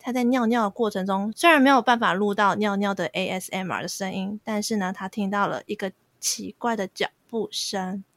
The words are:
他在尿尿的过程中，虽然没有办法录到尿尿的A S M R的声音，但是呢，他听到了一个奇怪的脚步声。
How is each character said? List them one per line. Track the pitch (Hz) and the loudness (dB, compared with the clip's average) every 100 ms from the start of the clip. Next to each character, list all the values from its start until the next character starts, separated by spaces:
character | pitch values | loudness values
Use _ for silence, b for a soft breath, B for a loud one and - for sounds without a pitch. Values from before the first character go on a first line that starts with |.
他 | - | -4
在 | 247 | 0
尿 | 240 254 226 | 2 2 2
尿 | 240 | 2
的 | 202 | 2
过 | - 220 | 0 -2
程 | 196 190 | 0 -2
中， | 196 208 - | -2 -2 2
虽 | 339 | 6
然 | 311 | 8
没 | 262 | 8
有 | 269 | 6
办 | 254 233 | 4 2
法 | 202 | 2
录 | 180 208 | 2 0
到 | 202 202 190 | 2 2 2
尿 | 208 202 | 0 0
尿 | 202 | -2
的 | 190 165 | -2 -4
A | 175 185 | -2 -4
S | 185 - | -4 -6
M | 190 185 | -6 -4
R | 104 | -6
的 | 165 | -6
声 | - 190 | -6 -6
音， | 190 190 214 | -4 -6 -8
但 | - 208 | -6 -4
是 | 208 220 | -2 -2
呢， | 185 | -2
他 | 196 190 | -6 -8
听 | - 196 | -4 -2
到 | 202 185 | 0 0
了 | 147 - | -2 -6
一 | 208 | -6
个 | 190 - _ _ | -8 -10 _ _
奇 | - - 190 - | -6 -6 -8 -6
怪 | 233 | -4
的 | 220 190 | -2 -4
脚 | - 202 _ _ | -4 -6 _ _
步 | 226 - | -6 -6
声。 | - - 196 185 196 - | -6 -6 -6 -6 -8 -12